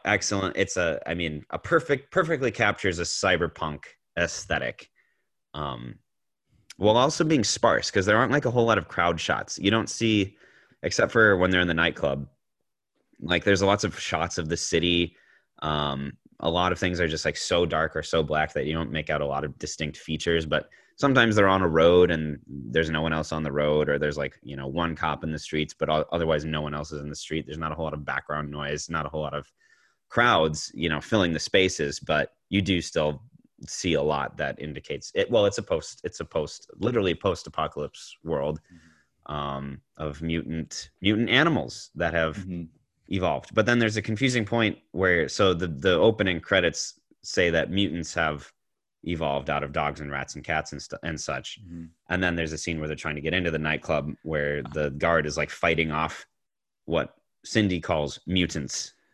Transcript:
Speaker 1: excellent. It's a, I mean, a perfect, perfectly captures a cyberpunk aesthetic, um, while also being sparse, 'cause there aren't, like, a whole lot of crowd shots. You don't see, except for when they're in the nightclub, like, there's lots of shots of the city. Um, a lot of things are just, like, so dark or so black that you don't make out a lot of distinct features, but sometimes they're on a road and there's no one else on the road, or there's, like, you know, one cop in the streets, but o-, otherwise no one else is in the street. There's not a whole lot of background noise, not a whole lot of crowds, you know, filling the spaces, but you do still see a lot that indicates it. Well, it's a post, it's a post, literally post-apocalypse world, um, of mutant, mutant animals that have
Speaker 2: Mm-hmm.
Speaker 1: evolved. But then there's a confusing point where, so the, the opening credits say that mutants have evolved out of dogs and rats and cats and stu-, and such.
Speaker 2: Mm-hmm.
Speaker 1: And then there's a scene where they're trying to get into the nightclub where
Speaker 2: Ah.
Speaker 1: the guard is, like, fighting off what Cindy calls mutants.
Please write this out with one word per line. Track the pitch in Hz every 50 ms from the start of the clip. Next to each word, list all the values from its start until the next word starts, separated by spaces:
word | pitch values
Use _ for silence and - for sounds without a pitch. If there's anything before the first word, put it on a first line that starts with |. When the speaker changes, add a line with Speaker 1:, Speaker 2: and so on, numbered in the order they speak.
| -
Speaker 1:
excellent. | 92 107 101 - - 104 98 95 90 -
It's | - 98 - -
a, | 92 87 82 71 - -
I | - 85
mean, | 87 85 80 76 73 - -
a | - -
perfect, | - - 170 160 165 - 143 135 - -
perfectly | - 185 170 160 165 127 135 120
captures | - - 113 104 98 - - 95 85 85
a | 85
cyberpunk | - - - - 92 90 82 85 82 - - 82 78 73 73 - - - _ _ _ -
aesthetic, | 85 87 82 - - - - 82 67 64 58 - - - _ _ _ _ _ _ _ _ _ _ _ _ _ -
um, | 76 76 71 64 58 62 62 - - _ _ _ _ _ _ _ _ _ _ _ _ _ - -
while | - 95 104 110
also | 120 131 147 - - 165
being | 156 160 127 101
sparse, | - - - - 110 82 - - -
'cause | - 101 92
there | 104 107
aren't, | 113 131 101
like, | 143 147 139
a | 123
whole | 117 123 117
lot | 117 107
of | 98 78
crowd | - - 92 85 87 85 80
shots. | - - 76 50 - - -
You | - - 98
don't | 110 113 95 -
see, | - - 117 110 107 104 95 101 - _ _ - _ _ _ _ _ - -
except | 87 - - 113 -
for | - 117 110 104 98
when | 87 90 92
they're | 92 90
in | 90
the | 87 82
nightclub, | 82 82 85 - - - 71 67 69 69 - _ _ _ _ _ _ _ _ _ _ _ _ _ _ _ _ _ -
like, | - 82 90 85 -
there's | 101 98 87 98
lots | 98 101 101 -
of | 92 - -
shots | - - - 78 85 85 -
of | 90 82 78
the | 85
city. | - - - 87 82 82 87 87 85 87 85 _ _ _ _ _ _ _ _ _ - -
Um, | 78 76 76 73 71 69 67 69 69 - - _ _ _ -
a | - 82
lot | 85 87 90 92
of | 90 -
things | 98 90 87 82
are | 87
just, | 78 78 78 -
like, | 78 76
so | - - - 90 85 87
dark | 78 82 78 80 78 -
or | 78 78
so | - - 82
black | 78 73 76 76 78 - -
that | 76 67
you | 76 80
don't | 80 80 53
make | 67 80 76 -
out | 76 73
a | 73
lot | 69 69 69 73
of | 71 -
distinct | - - - - - 80 73 -
features, | - - - 78 78 - 87 82 82 78
but | 76 76 73 - - _ - _ _ _
sometimes | - 147 139 127 131 117 113 104
they're | 107 98 95
on | 95 95 92
a |
road | 82 78 80 82 85 90 90 90 87
and | 85 78 78 76 71 - -
there's | - 69 69 64 57 65 80 82 80
no | 80 78
one | 80 80 80
else | 78 78 -
on | 80 80 78
the | 71
road, | 69 73 73 76 76 76 76 71
or | 73
there's, | 71 76 73 71
like, | 73 71 67 - _ -
you | 71 69
know, | 67 67
one | 69 69 87 85 82 80
cop | - 82 78 73 - 80
in | 80
the | 76 71
streets, | - - 78 76 76 - -
but | - 73 73
o-, | 78 78 76 -
otherwise | 82 87 82 80 80 76 76
no | 78 78 76
one | 76 73 73
else | 76 73 -
is | 78 73
in | 71 73
the | 76
street. | - - - 78 80 -
There's | 64 76
not | 80 80 78
a | 76
whole | 80 80
lot | 76 76
of | 76 71
background | 69 67 69 - - 73 76 76 71
noise, | 71 73 73 71 73 76 - -
not | 82 80 73
a | 73
whole | 78 78
lot | 76 71 73
of | 73 - _ _ _ _ _ _ _ _ _ _ _ _ -
crowds, | - 120 120 123 110 85 80 80 76 76 - - -
you | - 85 80
know, | 76 73
filling | - - 113 107 90 85 80
the | 73
spaces, | - - - 98 92 92 - - 76 71 69 -
but | - - 76 73 69 - _ _ _ -
you | - 101
do | 95 98 92 85
still | 80 - - 82 76 76 73 67 - - _ - _ _ _ - -
see | - - - - 90 78
a | 71
lot | 71 76 73 71 67 - -
that | - 73 67 - -
indicates | 73 76 71 73 - - 73 - - - -
it. | 95 95 -
Well, | 120 110 101
it's | 101 101
a | - -
post, | - 90 78 - - - - -
it's | - - -
a | 82
post, | - - 80 76 - - - - - -
literally | - 92 120 120 113 98 90 82
post-apocalypse | - - 98 85 - - - - - 78 76 - 76 73 - - - - - - _ -
world, | 82 78 71 69 76 78 80 _ _ 87 85 - - _ _ _ _ _ _ _
um, | - 73 73 71 71 69 69 69 69 67 - _ _ _
of | - 78 76 76 78
mutant, | 82 82 82 82 - - 80 80 73 - - - - - _ -
mutant | 92 101 107 107 120 85
animals | 117 131 156 170 147 95 67 62 - - - - -
that | 76 85 80 82
have | 82 82 80 78
Speaker 2:
Mm-hmm. | 101 92 92 90 87 82 82 _ _ _ _ _ _ _ -
Speaker 1:
evolved. | 92 95 92 82 73 - - - -
But | 110 104
then | 120 120 120
there's | 117 107 107
a | 110
confusing | - - 110 104 135 131 123 120 104
point | - 117 117 113 101 - - _ _
where, | - 85 95 92 87 85 76 67
so | - - 101 95 87
the, | 82 92
the | 85 76 65 82 95 87
opening | 78 95 113 104 - 101 95 87 80
credits | - - 101 92 87 82 - - - - - _ _ _ _ _ -
say | - - 98 90 85
that | 82 80 - -
mutants | 87 98 101 80 78 87 80 - -
have | 85 80 78 76 71 - - _ _ _ _ _ _ _ _ _ _ -
evolved | 82 87 80 80 71 71 71 65 76
out | 73 71 71
of | 69
dogs | 73 82 73 73 71 73
and | 73 71
rats | 71 69 65 - -
and | 73 71
cats | - 78 78 - - 73
and | 71
stu-, | - - - - -
and | 85 80 73
such. | - - 67 65 - - - - 104
Speaker 2:
Mm-hmm. | 85 85 85 82 82 _ _ _ -
Speaker 1:
And | 90 92 90
then | 87 85
there's | 85 82 78 78
a |
scene | 78 - 87 82 78
where | 76
they're | 76 76
trying | - - 80 76
to | 73
get | 71 80 85
into | 92 90 85
the | 78 78
nightclub | 78 76 78 71 - - 78 73 71 76 - - -
where | 80 80 73 73 73 73 73 60
Speaker 2:
Ah. | - -
Speaker 1:
the | 78 76 71
guard | 67 73 85 85 85 80 76
is, | 76 73
like, | 78 76 -
fighting | - - - 85 82 82 80 78
off | 76 78 80 78 - - - _ _ _ _ _ _ _ _ _ _ _ _
what | - 82 78 69 - _ _ _ _ _ _ -
Cindy | - - 110 104 95 90 82
calls | - - 85 76 73 71 - - -
mutants. | - 92 92 87 80 - 82 67 67 - - - - _ _ _ _